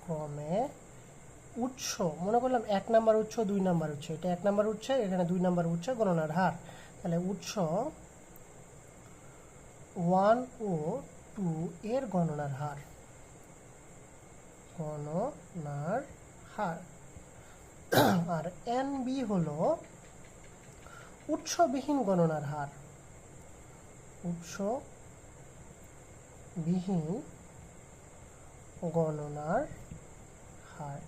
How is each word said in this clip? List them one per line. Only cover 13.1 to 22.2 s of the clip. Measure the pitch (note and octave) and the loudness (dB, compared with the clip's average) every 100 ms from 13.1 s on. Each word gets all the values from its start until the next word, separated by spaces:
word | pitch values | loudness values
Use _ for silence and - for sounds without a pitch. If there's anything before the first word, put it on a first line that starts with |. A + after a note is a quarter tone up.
| - - - - - - - - - - - - - - - - - | -20 -20 -20 -20 -20 -20 -20 -20 -20 -20 -20 -20 -20 -20 -20 -18 -8
গণনার | D3+ D3+ D3 D#3+ B3 D4 - F#3 D3 C#3+ D3+ A3+ D#4 - - - - | -6 -4 -2 0 0 -4 -12 -8 -6 -4 -2 -2 -2 -14 -18 -18 -14
হার। | - G3 E3+ - - - - - - - - - - - - C#4 F#3 E3+ E3 | -4 -4 -4 -10 -18 -18 -18 -18 -18 -18 -18 -20 -18 4 8 8 8 4 0
আর | D#3 - - B3 | -2 -6 0 0
এন | C4+ C#4 B3 | 2 0 0
বি | C4 A#3 | 0 2
হলো | G3 D#3 D3 G#3+ E4 - - - - - - - - - - - - - - - | 2 2 2 2 2 -2 -18 -18 -18 -18 -18 -18 -18 -18 -18 -18 -16 -16 -14 -4
উৎসবিহীন | D#4 - - E4 C4 B3 C#4+ G3+ | -4 -2 6 6 6 2 4 6
গণনার | F#3 | 6